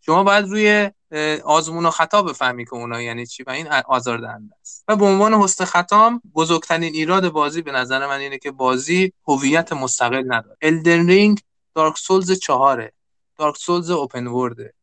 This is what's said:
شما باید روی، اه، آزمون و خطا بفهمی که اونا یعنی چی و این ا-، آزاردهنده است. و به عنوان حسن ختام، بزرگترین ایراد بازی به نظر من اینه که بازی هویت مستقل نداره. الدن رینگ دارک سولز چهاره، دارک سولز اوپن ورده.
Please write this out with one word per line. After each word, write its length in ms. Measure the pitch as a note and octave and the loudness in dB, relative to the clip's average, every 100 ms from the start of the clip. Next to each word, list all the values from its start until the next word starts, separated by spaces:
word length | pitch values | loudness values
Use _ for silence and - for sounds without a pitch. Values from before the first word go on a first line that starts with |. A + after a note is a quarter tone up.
شما 240 | - E3 | 0 2
باید 220 | G3 G3+ G3+ | 4 2 0
روی، 440 | G#3 G#3+ G#3 G3+ _ _ | 0 4 4 0 _ _
اه، 260 | D#3 D3+ D#3 | -6 -4 -4
آزمون 500 | - D3+ D#3+ E3 E3+ | 0 0 0 -2 -2
و 40 | |
خطا 320 | D#3+ D#3+ G#3 | 0 0 2
بفهمی 420 | F#3 C3+ C3 B2 | 0 -4 -4 -4
که 100 | A#2 | -12
اونا 280 | A#2+ A#2+ A#2+ | -12 -10 -8
یعنی 240 | A#2+ A#2 A#2+ | -8 -8 -10
چی 160 | - | -14
و 80 | B2+ | -12
این 220 | C3 D#3+ | -10 -4
ا-، 100 | C#3+ - | -4 0
آزاردهنده 680 | B2+ B2 A#2 A2+ G#2+ G#2+ _ | -2 0 -6 -8 -14 -18 _
است. 240 | - - - | -20 -18 -2
و 80 | G#3+ | 2
به 80 | |
عنوان 300 | G3+ G3 G#3 | 4 4 4
حسن 300 | A3 G3 - | 4 2 0
ختام، 580 | F3+ F3 F3 G#3 A3+ A#3+ - | 0 -2 2 4 4 2 -6
بزرگترین 600 | D#3 D#3+ E3 - E3 E3 | -4 0 0 0 -2 -2
ایراد 340 | D#3 D#3 F#3+ F3+ | -4 0 0 0
بازی 340 | D#3 D3 D#3+ | 0 -2 -2
به 100 | D#3 | -6
نظر 340 | C3+ B2+ C3 C#3 | -4 -2 -2 -2
من 120 | C#3 | -6
اینه 200 | C#3 C3+ | -6 -10
که 120 | C#3+ | -12
بازی 600 | C3+ C3 B2+ C#3 F3+ F#3+ _ - | -2 0 0 0 0 0 _ -2
هویت 440 | C3+ C3+ D#3 E3 | 0 2 0 0
مستقل 520 | D3+ C3 - A#2+ C3 C3 | -6 -4 -2 -2 -2 -2
نداره. 300 | A#2 - _ | -4 -6 _
الدن 460 | D#3 E3 D#3+ E3+ E3+ | 0 2 2 4 6
رینگ 320 | F#3+ G#3 G#3 _ _ _ | 6 6 2 _ _ _
دارک 220 | D#3+ D#3 D#3 | -2 -2 -2
سولز 340 | - F#3+ F3+ | 0 0 0
چهاره، 600 | F#3 - C3 C3+ B2+ A2 _ _ _ _ _ | -4 0 2 2 0 -6 _ _ _ _ _
دارک 180 | D3+ D3 | -4 -4
سولز 340 | - F3 E3+ | -4 -4 -2
اوپن 360 | F3 C3+ B2+ B2 | -4 -4 -8 -6
ورده. 480 | A#2+ B2 A#2+ - _ | -4 -4 -6 -20 _